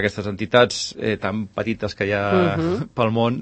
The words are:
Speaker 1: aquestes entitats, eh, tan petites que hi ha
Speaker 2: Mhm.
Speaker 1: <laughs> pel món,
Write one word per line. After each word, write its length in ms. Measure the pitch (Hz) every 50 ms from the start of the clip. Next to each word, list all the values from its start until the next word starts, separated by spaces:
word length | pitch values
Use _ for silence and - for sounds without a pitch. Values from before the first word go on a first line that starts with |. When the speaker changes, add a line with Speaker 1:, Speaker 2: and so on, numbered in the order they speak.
| 101
Speaker 1:
aquestes 240 | 104 - - 98
entitats, 640 | 104 98 90 110 - - 123 123 - - - - - - -
eh, 160 | - 110 107
tan 300 | 98 - 95 98 110 107
petites 480 | 95 - 104 104 113 110 - 107 101 -
que 100 | - 104
hi 80 | 98 104
ha 420 | 101 101 101 98 92 90 170 -
Speaker 2:
Mhm. 320 | 165 160 170 180 233 247 -
Speaker 1:
<laughs> 20 | -
pel 160 | - 117 110
món, 300 | 110 117 117 117 123 143